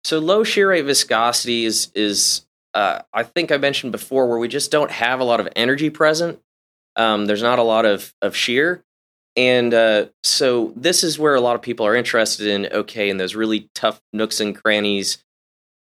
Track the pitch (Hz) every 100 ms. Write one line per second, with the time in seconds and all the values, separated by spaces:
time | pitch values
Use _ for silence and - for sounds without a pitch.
0 | - 160 160 208 196 208 196 180 139 135
1 | - 113 117 120 123 117 113 107 - 101
2 | 107 98 - - - _ _ 101 98 -
3 | - 110 120 175 160 143 143 139 131 107
4 | - 135 123 117 117 139 - 151 147 -
5 | 117 127 123 117 92 - 120 139 156 151
6 | 156 156 170 - _ _ _ _ _ -
7 | 113 104 104 104 117 123 113 110 110 95
8 | - _ 101 - - 123 160 180 _ _
9 | _ _ _ - 127 123 120 117 113 107
10 | - _ - - 135 123 113 113 156 175
11 | 170 147 151 135 120 117 123 117 104 120
12 | 117 117 110 - 104 101 98 107 104 113
13 | 101 95 92 107 110 107 - - 113 -
14 | _ 107 110 - 107 101 110 104 104 101
15 | 92 - _ _ _ _ _ _